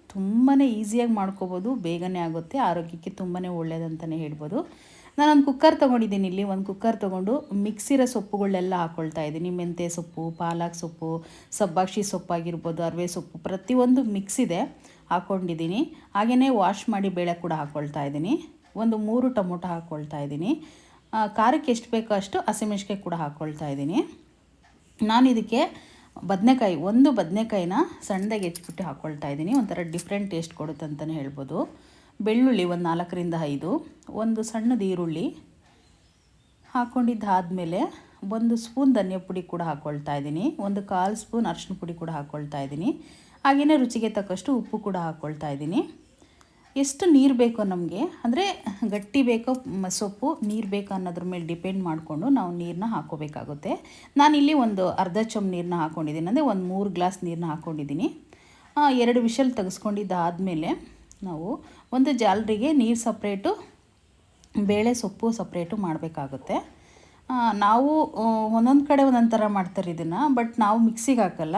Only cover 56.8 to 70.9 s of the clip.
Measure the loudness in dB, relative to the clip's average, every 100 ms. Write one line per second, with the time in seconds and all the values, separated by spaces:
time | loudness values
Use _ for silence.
56.8 | -2 0 -2 -2 -6 -4 -4 -6 -6 -6
57.8 | -4 -2 -4 -6 -20 -20 _ -20 -8 2
58.8 | 4 4 4 4 2 2 0 2 -4 -4
59.8 | -4 -4 -2 0 0 0 -2 -2 -2 -4
60.8 | -8 -20 -20 -14 -10 -8 -6 -8 -10 -20
61.8 | -4 2 4 4 4 2 0 0 2 4
62.8 | 4 2 0 -2 -4 -2 -2 -4 -8 _
63.8 | _ _ _ _ _ _ _ -2 2 2
64.8 | 2 0 -4 -4 -2 -2 -4 -6 -4 -4
65.8 | -4 -4 -6 -8 -8 -10 -6 -6 -6 -20
66.8 | -20 -20 -20 _ -6 0 2 4 4 6
67.8 | 4 4 0 0 0 2 2 4 6 6
68.8 | 6 6 6 6 4 4 2 0 -2 -4
69.8 | -4 -4 -4 0 2 2 0 2 4 6
70.8 | 4